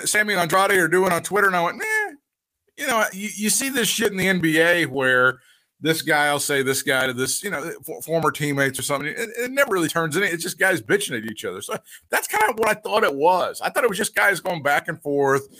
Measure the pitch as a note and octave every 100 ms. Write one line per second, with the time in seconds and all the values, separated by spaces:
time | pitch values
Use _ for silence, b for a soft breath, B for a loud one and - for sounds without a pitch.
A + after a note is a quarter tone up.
0 | F3+ G#3+ G#3 G3 E3 F#3+ G3 G3 E3 F3+
1 | F#3 E3+ E3 G3+ G3 F3+ E3+ A#3 A4 G#4+
2 | G#4 D4 _ _ _ _ _ - C#4 A3+
3 | G#3+ F#3+ G#3 F#3 G#3+ - C4+ C4 G3 -
4 | G#3 F#3+ F#3 F#3 D#3+ D#3+ E3 F3 D3+ C3+
5 | B2+ B2+ B2+ B2+ b b b _ D3 D#3+
6 | C#3 D3+ D3 C#3+ - C#3 C3 C3 C#3+ C3+
7 | C3 A#2+ B2+ - G3+ D3+ D#3+ - C#3+ E2+
8 | - E3 D3+ - D3 C#3 C3+ C3+ C3 C#3
9 | D3 - A3 A#3 B3 C4+ C#4 F#3+ D#3 E3+
10 | E3 D#3 G3+ E3+ F3+ - F#3+ E3+ A#2+ G3
11 | - A#2+ A2 G#2+ G2+ F#2 - A3 B B
12 | - - - G#4 G#4+ A3 A3 G#3+ F#3+ G#3
13 | G#3 C#3 D#3+ F#3 A2+ - F3 F4+ A#3+ F3+
14 | - G3+ G#3 F#3 F#3 F3 C#3 D3 E3+ D#3+
15 | D3 C#3+ C#3 C3+ C#3 B